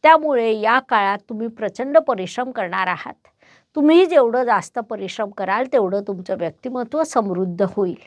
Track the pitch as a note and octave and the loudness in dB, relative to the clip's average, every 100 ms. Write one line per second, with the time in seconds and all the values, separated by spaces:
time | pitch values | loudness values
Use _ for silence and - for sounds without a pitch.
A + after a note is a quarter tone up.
0 | D#4 D#4+ D#4 C4 A3+ A3 G#3+ B3 B3 A3+ | 6 6 4 0 0 0 2 0 2 0
1 | G3 G3+ _ G#3+ A3+ A3+ G#3+ G3+ C4+ D4 | 2 -2 _ -10 -10 -6 -8 -6 2 2
2 | D#4+ A3 - - B3+ B3 F#3 F#3 F#3 E3+ | 2 -4 -4 -6 -6 -6 -6 -4 -4 -4
3 | - - _ _ _ _ _ - D4 E4 | -8 -18 _ _ _ _ _ 0 6 6
4 | F#4 E4 A#3 A#3+ A#3+ G#3 - - A3 G#3+ | 6 4 4 2 2 0 -2 -10 -10 -10
5 | F#3+ - G#3 G3+ F#3+ G3+ C4 B3+ F#3+ G3 | -10 -6 -8 -6 -4 -2 0 0 2 -2
6 | G3+ F#3+ F3+ F#3+ E3+ - B3+ B3+ A#3+ D4 | -4 -10 -6 -6 -6 -8 -10 -8 -6 -4
7 | D#4 C4 G3+ F3+ F#3 E3+ F#3+ G3 F#3 D#3+ | -2 -2 -2 -2 -4 -2 -2 0 -4 -4